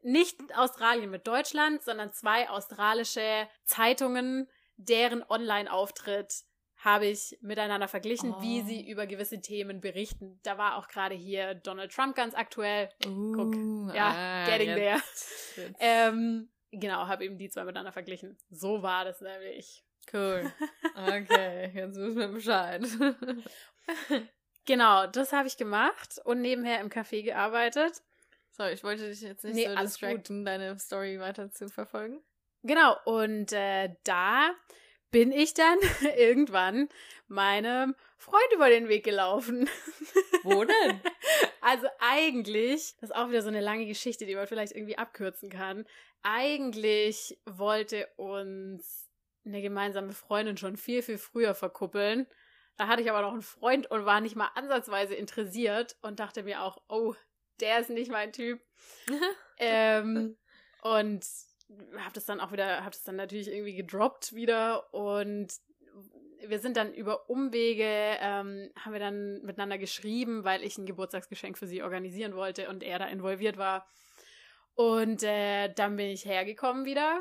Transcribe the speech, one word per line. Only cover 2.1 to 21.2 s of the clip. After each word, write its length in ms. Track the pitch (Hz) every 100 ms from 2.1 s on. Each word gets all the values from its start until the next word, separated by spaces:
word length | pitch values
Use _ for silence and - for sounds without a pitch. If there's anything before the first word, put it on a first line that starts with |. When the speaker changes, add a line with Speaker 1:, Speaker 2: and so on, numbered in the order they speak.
Speaker 1:
zwei 360 | - 220 220 240
australische 960 | 202 196 208 208 226 233 - 220 214 214 _
Zeitungen, 840 | - - 226 262 262 247 254 262 262 _ _ _
deren 460 | 185 226 240 233 -
Online-Auftritt 1120 | 226 233 208 202 190 196 - - 202 202 - - _ _ _
habe 300 | 214 208 208
ich 320 | 208 - -
miteinander 480 | 208 214 208 202 196
verglichen, 460 | 196 208 240 262 190
wie 180 | 220 233
Speaker 2:
Oh. 60 | 208
Speaker 1:
sie 200 | 226 -
über 160 | 208 202
gewisse 340 | 196 202 214
Themen 400 | - 208 196 190
berichten. 580 | 196 180 214 - 190 190
Da 160 | - 196
war 180 | 208 202
auch 120 | 190
gerade 260 | - 190
hier 400 | 190 180 196 190
Donald 400 | 185 196 190 190
Trump 200 | - 269
ganz 200 | 262 233
aktuell. 560 | 233 226 - 208 208 202 -
Guck. 520 | 202 190 214 220 220
Speaker 2:
Uh, 360 | 220 220 214 202
Speaker 1:
Ja, 160 | 208 208
Speaker 2:
ah, 300 | 175 180 180
Speaker 1:
getting 300 | 175 226 214
there. 220 | 208 202 214
Speaker 2:
jetzt, 600 | - - - - - -
jetzt. 200 | 180 190
Speaker 1:
Ähm, 720 | 233 226 226 226 233 226 220 _ _
genau, 340 | 208 196 180 180
habe 180 | 190
eben 140 | 190 190
die 100 | 190
zwei 140 | -
miteinander 280 | 185 185 190
verglichen. 440 | 185 175 180 190 202 _
So 320 | 165 190 214
war 240 | 190 185 185
das 160 | 180
nämlich. 600 | 190 190 190 - - - _ _ -
Speaker 2:
Cool. 400 | 208 196 185 269 - 302 - 320
Okay, 760 | 196 190 202